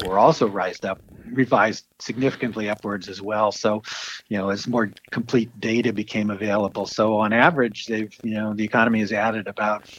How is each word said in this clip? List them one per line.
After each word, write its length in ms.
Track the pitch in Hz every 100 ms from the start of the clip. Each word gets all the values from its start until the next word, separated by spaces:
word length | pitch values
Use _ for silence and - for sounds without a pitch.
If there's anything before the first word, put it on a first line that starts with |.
were 140 | 92 95
also 300 | 127 160 113
rised 380 | 98 92 87 101
up, 120 | 95 - - -
revised 580 | 131 123 117 110 - - -
significantly 720 | - 117 131 - 123 107 104
upwards 380 | 104 107 101 92
as 120 | 95
well. 320 | 98 107 107
So, 300 | - 110 107 - - - - -
you 100 | 104
know, 100 | 98
as 180 | 101 117
more 240 | 120 107 - -
complete 500 | - 117 127 113 -
data 320 | 123 113 117
became 380 | 107 107 110 107
available. 560 | 101 107 104 98 104 98
So 320 | - 107 107
on 140 | 107
average, 540 | 117 143 160 120 - -
they've, 260 | 110 107 -
you 100 | 113
know, 200 | 107 107
the 100 | 107
economy 360 | 107 123 113 113
has 120 | 104
added 340 | 104 110 110 101
about 380 | 101 107 104 -